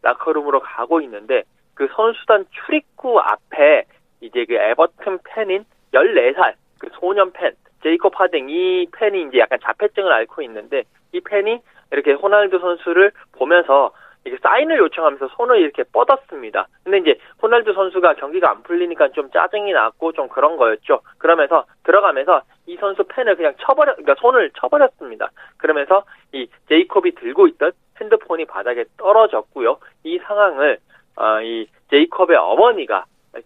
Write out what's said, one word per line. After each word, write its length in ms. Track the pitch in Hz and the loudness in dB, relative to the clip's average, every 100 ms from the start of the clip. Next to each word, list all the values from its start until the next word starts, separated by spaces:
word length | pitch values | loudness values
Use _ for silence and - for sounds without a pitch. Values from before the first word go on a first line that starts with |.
라커룸으로 580 | 117 123 160 156 147 135 | -4 -4 -4 -4 -2 -4
가고 400 | - - 120 165 | -4 -10 -4 -4
있는데, 400 | 135 104 107 123 - _ _ | -4 -10 -4 -4 -4 _ _
그 140 | - 139 | -8 -6
선수단 520 | - 226 226 - 214 190 - - | -2 -2 -2 0 0 0 -14 -6
출입구 540 | 302 - - 254 220 | -6 -6 -10 -2 0
앞에 640 | 101 104 _ - 147 139 - _ _ _ | 0 -4 _ 2 4 4 0 _ _ _
이제 240 | 113 120 113 | -10 -6 -4
그 80 | |
에버튼 640 | 113 104 120 170 - - 185 | -2 0 0 0 -2 -10 -10
팬인 400 | - - 185 196 220 _ _ | -10 -8 -6 -6 -8 _ _
열네 400 | 127 196 175 120 | 0 2 2 2
살, 200 | 147 139 - _ _ | 2 0 -2 _ _
그 100 | - - | -20 -8
소년 340 | 180 202 185 | -2 0 0
팬, 200 | 180 170 - _ _ | -2 -6 -8 _ _
제이콥 360 | 160 170 196 - | -2 0 0 0
하딩, 300 | 185 165 131 | -2 -2 -6
이 380 | 165 185 185 175 - | -4 -2 -2 -4 -4
팬이 300 | 214 196 147 | -4 -2 -2
이제 100 | 127 | 0
약간 200 | 110 127 | 0 0
자폐증을 480 | - - 208 - 190 | -4 -4 -4 -2 0
앓고 300 | 120 117 - | 0 -2 -8
있는데, 420 | 131 110 107 135 - _ _ | -12 -14 -8 -6 -6 _ _
이 80 | 180 | -12
팬이 380 | - 208 208 233 _ _ - | -4 -4 -2 -6 _ _ -8
이렇게 200 | 143 143 | -4 0
호날두 460 | 139 196 208 202 180 | 0 2 2 2 0
선수를 540 | 175 170 175 170 202 - - | -2 -4 -2 2 2 0 -14
보면서 600 | - 131 175 165 139 123 - - _ 127 | -6 2 2 4 2 2 -4 -20 _ -14
이렇게 140 | 127 | -4
사인을 360 | - 233 311 302 | 0 0 2 2
요청하면서 500 | 165 - 156 139 135 - | 0 0 -2 -2 -6 -4
손을 220 | 240 226 | 2 2
이렇게 220 | 151 143 - | 2 -2 -4
뻗었습니다. 760 | - - - - 151 110 101 - _ | 0 2 0 -2 -16 -8 -6 -6 _
근데 140 | 185 196 | -4 0
이제 200 | 160 127 - _ | 0 -2 -4 _
호날두 320 | 220 240 220 | 0 0 0
선수가 400 | 190 190 185 175 | -2 -2 2 2
경기가 360 | 147 139 180 165 | 0 -4 -2 0
안 120 | - | -2
풀리니까 480 | - 175 175 160 139 | -4 -4 -4 0 -2
좀 200 | 151 135 | -2 -4
짜증이 400 | - 180 214 202 | -2 -2 -2 -2
났고 400 | 151 110 - 165 | 0 -2 -2 -6
좀 160 | 160 131 | -6 -8
그런 280 | - 147 160 | 0 0 2
거였죠. 460 | 117 107 - 139 - _ | 0 0 -2 -2 -4 _
그러면서 480 | 156 165 139 160 - _ | 0 2 2 0 -2 _
들어가면서 560 | - 294 294 139 147 151 - _ - | 0 2 2 0 0 0 -2 _ -20
이 100 | 175 | -8
선수 280 | 202 196 | -6 -4
팬을 320 | 180 - 233 175 | -6 -4 -2 0
그냥 160 | 156 - | -2 -2
쳐버려-, 360 | - 269 294 - | 0 2 0 0
그러니까 180 | 147 139 | 0 2
손을 320 | 240 254 156 - | 2 2 0 -4
쳐버렸습니다. 720 | - 294 262 - 131 107 104 - - _ | -2 2 2 0 -16 -12 -12 -12 -20 _
그러면서 460 | 156 151 139 190 - _ _ | -4 -2 0 0 -2 _ _
이 160 | 139 120 _ - | -12 -12 _ 0
제이콥이 460 | 160 180 202 180 170 | 2 2 0 0 -2
들고 300 | 120 147 175 | -4 2 2
있던 240 | - 165 - _ - | 2 -4 -4 _ -14
핸드폰이 460 | 214 214 - 165 156 | -2 -2 0 -8 -8
바닥에 400 | 190 196 120 113 - | -8 -6 -6 -8 -4
떨어졌고요. 800 | 190 214 220 113 - 139 117 135 _ _ | 2 4 4 0 -6 -4 -2 -2 _ _
이 140 | 160 175 - | -10 -8 -4
상황을, 520 | 208 202 135 147 113 _ _ _ - | 0 0 2 -2 -2 _ _ _ -6
어, 260 | 110 110 | -2 -2
이 240 | 113 117 107 _ _ | -4 -8 -10 _ _
제이콥의 480 | 143 170 - 180 143 | 2 2 0 2 2
어머니가 680 | 85 127 240 208 127 98 - _ _ - | 2 4 4 2 -2 -6 -6 _ _ -20